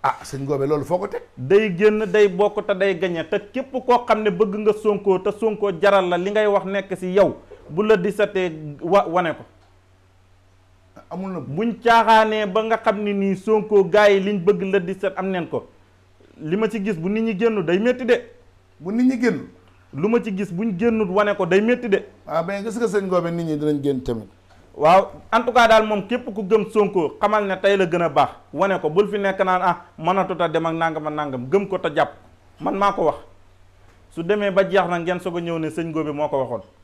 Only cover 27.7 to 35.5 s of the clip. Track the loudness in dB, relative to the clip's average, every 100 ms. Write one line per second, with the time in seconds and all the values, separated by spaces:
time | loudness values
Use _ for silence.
27.7 | 2 2 0 0 2 0 -2 -14 -4 0
28.7 | 0 0 0 0 0 -2 0 0 2 0
29.7 | -2 -6 -8 -2 -2 -2 -2 -2 0 -2
30.7 | -2 -2 -2 -6 -6 -6 -6 -2 -2 0
31.7 | -4 -4 0 -2 -2 -20 _ _ _ -6
32.7 | 0 0 0 -2 -2 -12 -20 _ _ -20
33.7 | _ -20 _ _ -12 -2 0 0 2 2
34.7 | 2 0 -2 -2 -4 -4 -6 -4